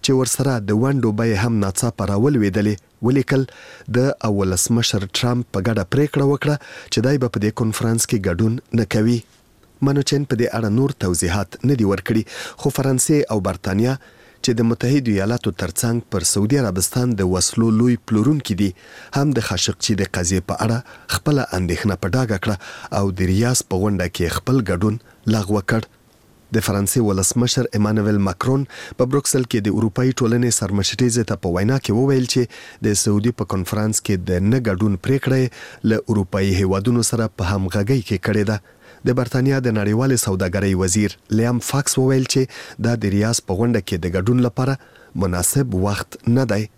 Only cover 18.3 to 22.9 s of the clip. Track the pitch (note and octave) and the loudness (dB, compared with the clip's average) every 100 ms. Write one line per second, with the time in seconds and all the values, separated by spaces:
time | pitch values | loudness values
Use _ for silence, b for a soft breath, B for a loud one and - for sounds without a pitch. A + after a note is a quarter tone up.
18.3 | D3+ - F#2+ G2 F#2 B B B C#3 D3 | 2 -2 0 0 -2 B B B 0 2
19.3 | B2 - F#2 - - - G2+ F#2+ - F2 | 0 -2 -2 -2 -4 -2 0 0 -2 0
20.3 | F#2 - - A2 A#2 B B B - - | -2 -2 -4 -2 -2 B B B -4 0
21.3 | C#3+ A#2+ F#2 F2 E2 G#2 F#2 F#2+ B2+ B2 | 0 0 -2 -2 0 -2 -2 -2 0 0
22.3 | G2 - G2 B B B | -2 -2 -4 B B B